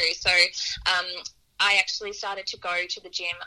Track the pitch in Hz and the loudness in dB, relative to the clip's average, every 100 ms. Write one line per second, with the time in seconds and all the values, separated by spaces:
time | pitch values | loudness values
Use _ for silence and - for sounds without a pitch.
0 | 165 175 190 180 180 - - - - 185 | 4 0 4 6 4 2 -6 -2 0 2
1 | 180 180 - - _ - 202 202 190 - | 0 -6 -12 -16 _ 0 4 4 2 -2
2 | 208 208 208 196 190 190 180 175 180 - | -6 -6 -6 -6 -6 -8 -2 -2 -2 -6
3 | 180 - 175 175 | -6 -6 -6 -8